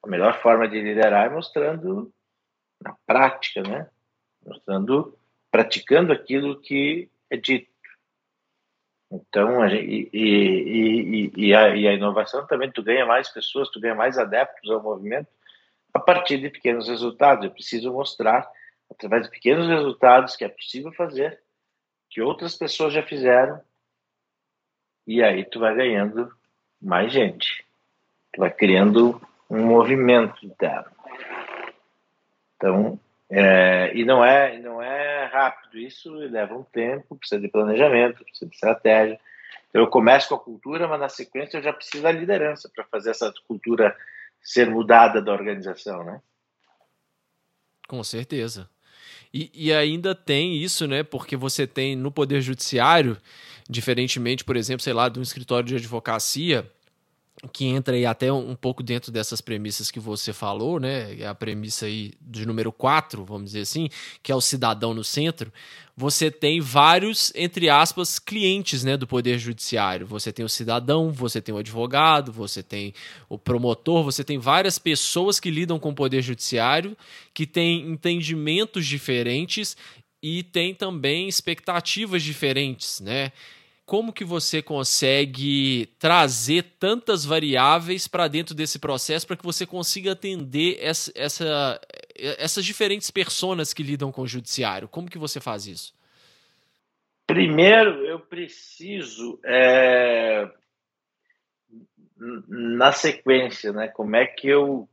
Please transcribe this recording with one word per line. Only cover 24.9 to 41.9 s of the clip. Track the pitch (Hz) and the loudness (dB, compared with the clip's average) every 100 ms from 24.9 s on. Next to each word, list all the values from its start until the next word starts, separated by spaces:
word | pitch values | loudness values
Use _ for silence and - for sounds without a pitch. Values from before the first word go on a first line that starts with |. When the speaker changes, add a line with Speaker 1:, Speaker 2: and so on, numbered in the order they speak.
| _ - | _ -4
Speaker 1:
e | 117 | 4
aí | 110 92 | 4 4
tu | 98 117 | -4 -2
vai | 113 | 0
ganhando | 110 127 104 104 110 123 _ _ _ _ _ | 2 0 0 -2 -4 -8 _ _ _ _ _
mais | 98 90 113 | -2 0 2
gente. | 135 104 82 - - _ _ _ _ _ _ _ | 2 0 -2 -8 -8 _ _ _ _ _ _ _
Tu | - | -2
vai | 90 | -2
criando | - 101 92 104 110 120 120 - _ _ | 2 4 6 6 6 4 2 -14 _ _
um | 110 | 0
movimento | 113 117 120 135 123 120 107 - | 6 6 6 4 6 6 4 -4
interno. | 101 - 85 67 - _ - - - - - - - _ _ _ _ _ _ _ _ _ | -20 -6 -4 -4 -10 _ -20 -18 -16 -14 -14 -14 -16 _ _ _ _ _ _ _ _ _
Então, | 98 92 110 - _ _ _ | 0 2 0 -4 _ _ _
é, | 98 98 95 92 92 92 | 4 6 8 6 4 2
e | - | 0
não | 117 131 | 4 6
é, | 123 139 139 117 | 8 8 4 -2
não | 120 117 | -12 -10
é | 123 139 147 143 131 | -8 -6 -6 -6 -2
rápido, | 131 135 - _ 113 | 0 0 -2 _ -16
isso | 123 - 160 | -16 -16 -18
leva | 156 143 113 101 120 | -14 -8 -6 -6 -8
um | |
tempo, | - 117 117 139 - | -8 -4 -4 -4 -10
precisa | 139 - 104 | -18 -6 -6
de | 101 | -2
planejamento, | 107 107 110 147 120 120 120 | 0 2 4 4 6 4 0
precisa | - - 85 | -20 -16 -16
de | |
estratégia. | - 107 113 110 110 107 110 _ - - - _ | -2 0 2 6 6 4 -2 _ -20 -20 -20 _
Então | 110 | 4
eu | 113 | 6
começo | 127 113 135 - | 6 8 6 4
com | |
a | 143 | -6
cultura, | - 110 131 160 170 | -6 -16 -10 -4 -4
mas | 147 | -4
na | 139 | -6
sequência | - 123 131 147 156 | -8 -12 -10 -8 -6
eu | |
já | 143 | -6
preciso | 147 - | -6 -10